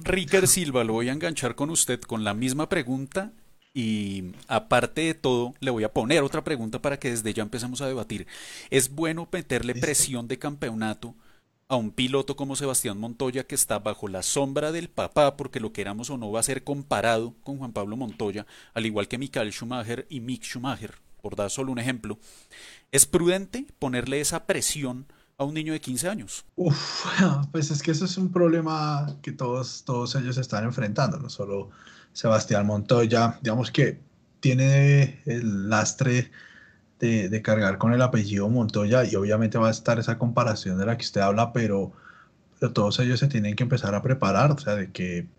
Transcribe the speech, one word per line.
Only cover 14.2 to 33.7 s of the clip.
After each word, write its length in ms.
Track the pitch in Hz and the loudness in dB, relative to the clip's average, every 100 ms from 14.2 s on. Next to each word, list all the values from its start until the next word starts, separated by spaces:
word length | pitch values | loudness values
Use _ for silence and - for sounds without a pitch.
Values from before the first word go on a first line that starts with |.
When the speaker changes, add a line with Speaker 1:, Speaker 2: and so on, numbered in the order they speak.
Speaker 1:
sombra 500 | - 139 139 143 151 | -2 0 0 -2 -2
del 160 | 165 170 | -4 -6
papá, 480 | - 90 151 143 143 | -6 0 4 4 2
porque 200 | 135 127 | -8 -6
lo 140 | 110 | -6
queramos 380 | - 98 107 123 | -6 -6 -6 -8
o 80 | 131 | -8
no 120 | 107 | -4
va 100 | 110 | -2
a 20 | |
ser 220 | 117 131 | 0 -2
comparado 680 | - 143 139 110 113 113 117 - | -6 -6 -2 0 2 2 0 -8
con 120 | - 139 | -12 -10
Juan 160 | 127 | -8
Pablo 240 | 107 101 117 | -6 -6 -6
Montoya, 500 | 120 - 107 101 101 - - | -8 -4 -4 -6 -10 -18 -10
al 100 | 117 | -4
igual 240 | 110 104 101 | -2 -2 -2
que 80 | 123 | -4
Michael 360 | 135 131 107 | -4 -4 -4
Schumacher 540 | - 117 127 107 120 - | -4 -8 -6 -6 -8 -8
y 100 | 143 | -10
Mick 220 | 117 123 | -8 -8
Schumacher, 540 | - 123 131 113 107 - - - | -8 -8 -6 -6 -10 -16 -20 -14
por 120 | 104 | -8
dar 140 | 101 101 | -4 -4
solo 240 | 139 135 | -2 -4
un 60 | 120 | -4
ejemplo? 400 | 123 123 110 107 - - - - - - _ | -4 -4 -6 -10 -14 -20 -20 -20 -20 -20 _
¿Es 160 | 139 - | 6 6
prudente 580 | 180 175 190 190 247 285 - | 6 4 2 -2 -10 -10 -6
ponerle 420 | 139 127 117 139 | -4 -2 -2 -2
esa 240 | 147 165 | -2 -4
presión 640 | - 160 - 151 131 127 135 - _ - | -2 -2 -2 -2 -6 -8 -12 -20 _ -6
a 60 | |
un 100 | 143 | -4
niño 180 | 156 156 | -4 -4
de 80 | 156 | -4
quince 300 | 131 127 175 | -4 -4 -4
años? 340 | 208 101 - - - | -4 -8 -14 -10 -2
Speaker 2:
Uf, 500 | 175 143 - - - - 185 | 0 0 -2 -6 -2 2 4
<laughs> 240 | 143 139 | 2 0
pues 180 | 165 147 | -2 -2
es 120 | 147 | -2
que 100 | - | 0
eso 120 | 147 | 0
es 140 | 180 190 | 0 -2
un 120 | 180 | 0
problema 840 | 175 170 165 160 156 151 143 147 - | 4 4 4 0 -2 -2 -2 -4 -6
que 100 | 147 | -8
todos, 520 | - 127 123 127 - - | -6 -4 -4 -6 -8 -4
todos 280 | 123 120 | -4 -2
ellos 220 | 135 127 127 | -2 -2 -2
están 280 | 127 104 | -2 -2
enfrentando, 540 | 117 127 107 104 131 - | -2 -2 -2 2 0 0
no 120 | - | -6
solo 400 | - 101 98 98 - - - - | -8 -6 -6 -8 -16 -20 -20 -20
Sebastián 540 | - 113 110 - 127 104 | -2 2 4 4 2 2
Montoya, 720 | 104 101 120 113 117 117 - | 0 4 4 6 4 4 0
digamos 300 | 117 120 117 | -2 -2 0